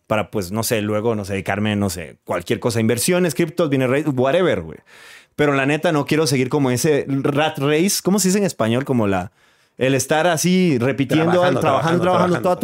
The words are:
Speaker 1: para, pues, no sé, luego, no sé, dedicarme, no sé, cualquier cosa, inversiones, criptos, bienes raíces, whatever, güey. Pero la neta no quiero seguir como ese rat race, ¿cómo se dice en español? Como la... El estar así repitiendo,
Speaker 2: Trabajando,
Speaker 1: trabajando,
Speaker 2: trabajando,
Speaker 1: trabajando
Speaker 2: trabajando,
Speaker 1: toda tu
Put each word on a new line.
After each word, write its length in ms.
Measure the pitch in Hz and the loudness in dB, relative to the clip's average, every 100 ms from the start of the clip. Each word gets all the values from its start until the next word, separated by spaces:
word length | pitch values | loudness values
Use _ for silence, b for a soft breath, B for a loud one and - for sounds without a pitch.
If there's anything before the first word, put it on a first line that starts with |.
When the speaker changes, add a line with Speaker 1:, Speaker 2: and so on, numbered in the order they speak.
| - | -4
Speaker 1:
para, 220 | 107 101 | -2 -2
pues, 200 | 110 87 | -6 -4
no 120 | 107 | -4
sé, 180 | 110 113 | -2 -2
luego, 340 | 104 107 117 107 | 0 -2 -2 -4
no 100 | 95 | -4
sé, 80 | |
dedicarme, 420 | 98 90 101 107 104 | -6 -4 -2 0 0
no 140 | 101 | 0
sé, 300 | 87 73 - | -4 -12 -16
cualquier 360 | - 90 - 107 | -8 -8 -4 -2
cosa, 180 | 123 117 | 0 0
inversiones, 540 | 110 117 - 180 180 - | 0 0 0 0 0 -2
criptos, 340 | 170 - 165 | -2 -2 0
bienes 200 | 139 127 | 0 2
raíces, 240 | 139 156 123 | 0 0 0
whatever, 460 | 131 170 175 101 | 2 2 2 0
güey. 160 | 80 - _ B B B B - | -6 -16 _ B B B B -2
Pero 180 | 147 | 0
la 120 | 139 135 | 2 0
neta 260 | 151 175 | 0 0
no 140 | 151 131 | 0 0
quiero 220 | 151 156 | 0 2
seguir 200 | 139 127 | 0 0
como 220 | 147 131 | 0 0
ese 340 | 120 131 131 - | 0 2 0 0
rat 480 | 139 143 139 156 151 | -2 0 0 -2 -2
race, 400 | 139 151 196 - | 0 2 0 0
¿cómo 160 | 180 202 | -2 0
se 100 | 185 | 0
dice 80 | 202 | 0
en 80 | 190 | -2
español? 400 | - 110 117 139 | -2 0 0 0
Como 220 | 123 104 | 0 0
la... 240 | 95 87 b b b b - | -2 -4 b b b b -2
El 180 | 131 135 | 0 0
estar 320 | 123 156 175 | 0 0 2
así 500 | 165 170 185 180 127 | 2 2 2 2 2
repitiendo, 540 | 123 120 131 160 165 | 0 -2 0 2 2
Speaker 2:
Trabajando, 280 | 180 180 127 | 2 2 2
Speaker 1:
trabajando, 0 | |
Speaker 2:
trabajando, 420 | 156 135 160 175 | 0 0 0 0
Speaker 1:
trabajando 0 | |
Speaker 2:
trabajando, 380 | 180 175 180 175 | 2 2 2 2
Speaker 1:
toda 120 | 185 | 0
tu 40 | 180 | 0